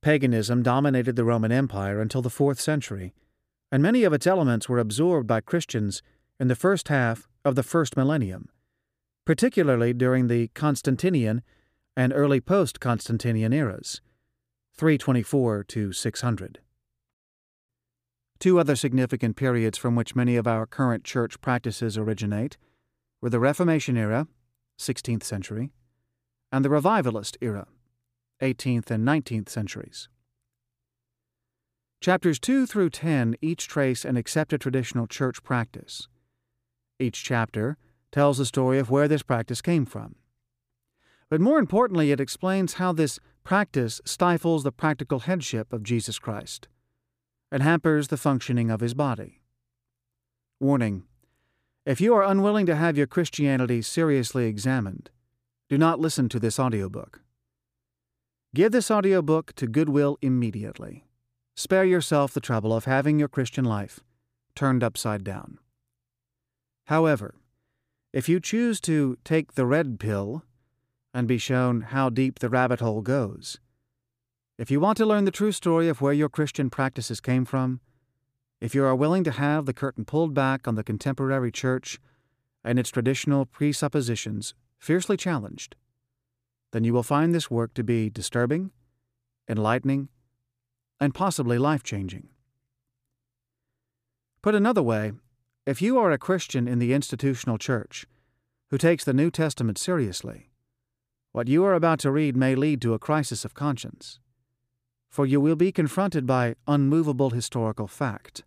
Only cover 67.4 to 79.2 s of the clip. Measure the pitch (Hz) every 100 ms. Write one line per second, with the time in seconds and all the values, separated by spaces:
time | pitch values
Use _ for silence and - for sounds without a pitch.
67.4 | _ _ _ _ _ _ _ - 127 175
68.4 | - 220 240 214 - 156 139 123 - 160
69.4 | 147 - 123 147 151 113 107 101 98 143
70.4 | - _ _ _ _ _ _ 127 120 123
71.4 | - 127 127 117 117 135 131 117 131 131
72.4 | 123 127 127 123 113 107 107 139 107 -
73.4 | - - _ _ _ _ _ _ _ _
74.4 | _ - 117 139 185 214 220 208 196 -
75.4 | 208 196 180 165 165 143 139 147 147 -
76.4 | 151 - 135 - 135 - 113 113 - 127
77.4 | 127 135 131 127 _ _ _ _ _ _
78.4 | _ _ 113 139 135 131 151 185